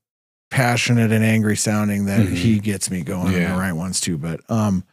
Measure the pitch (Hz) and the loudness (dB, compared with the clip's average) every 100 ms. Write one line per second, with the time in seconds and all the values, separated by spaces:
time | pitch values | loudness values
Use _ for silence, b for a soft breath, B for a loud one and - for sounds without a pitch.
0 | _ _ _ _ _ 131 120 120 - 120 | _ _ _ _ _ 0 2 2 2 2
1 | 113 110 110 110 107 101 110 107 104 101 | 4 4 2 2 2 0 0 0 0 0
2 | 98 101 95 90 101 107 104 98 - 92 | 0 2 2 2 2 2 0 -4 -4 -6
3 | 76 92 92 90 87 92 95 82 92 90 | -6 -4 0 0 0 -2 -2 -4 -4 -4
4 | - 80 82 78 - 110 107 92 - | -4 -4 -6 -10 -4 -2 0 0 -4